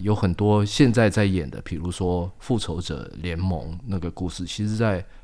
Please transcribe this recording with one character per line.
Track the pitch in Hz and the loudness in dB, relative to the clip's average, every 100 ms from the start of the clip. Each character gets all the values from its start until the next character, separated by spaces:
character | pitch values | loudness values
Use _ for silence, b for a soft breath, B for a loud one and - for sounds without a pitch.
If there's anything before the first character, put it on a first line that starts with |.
有 | 95 | 0
很 | 107 98 | 2 2
多 | 85 104 104 | 2 4 4
现 | 104 - 135 | 2 6 6
在 | 117 110 | 6 4
在 | 110 | 4
演 | 101 92 69 | 2 2 -2
的， | - | -8
比 | - | -8
如 | 85 87 | -6 -6
说 | 87 90 90 87 - | -2 0 0 -2 -8
《复 | - 117 | -2 -2
仇 | - 85 | 0 -4
者 | 90 71 50 50 | -4 -6 -8 -8
联 | 85 82 | -6 -2
盟》 | 92 82 80 82 120 | 0 -2 -4 -8 -6
那 | 98 | -4
个 | 82 | -4
故 | - 90 | -4 -6
事， | - | -4
其 | 87 - 104 | -8 -4 -2
实 | 107 | 2
在 | 113 92 - b | 2 0 -4 b